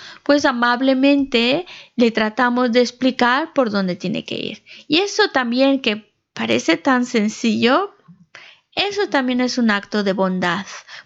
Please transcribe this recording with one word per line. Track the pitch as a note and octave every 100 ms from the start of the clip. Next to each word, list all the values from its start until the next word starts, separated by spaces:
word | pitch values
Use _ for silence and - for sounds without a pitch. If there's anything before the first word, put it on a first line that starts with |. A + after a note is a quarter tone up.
| - -
pues | - C#4+ D4
amablemente | A#3+ A#3+ A#3+ C4+ C4 C#4 C#4+ C4+ A#3 A#3 D4 F#4 - - -
le | A#3
tratamos | A3 G#3+ A3 B3 B3 B3
de | A#3
explicar | A#3+ - C4 C4 A#3+ B3+ D#4+
por | - A#3+
dónde | G3+ F#3+ F3
tiene | F3+ -
que | - -
ir. | - G#3+ - - -
Y | D4+
eso | G4+ - G4
también, | C#4+ A#3+ A#3+ C4+ C#4
que | B3 G#3+ - _ _
parece | - A3+ A3+ B3+ D#4+
tan | C#4+ B3+ B3
sencillo, | A#3 G#3 - A#3 G#3+ A#3 C#4+ G4 _ _ F3 _ - - - _
eso | - F#4+ G4+ G4+
también | D4 B3+ B3
es | B3+ B3
un | A3+
acto | G3+ - G#3+
de | G3+
bondad, | F#3 F#3+ F#3 F3+ F3 F#3+ - - -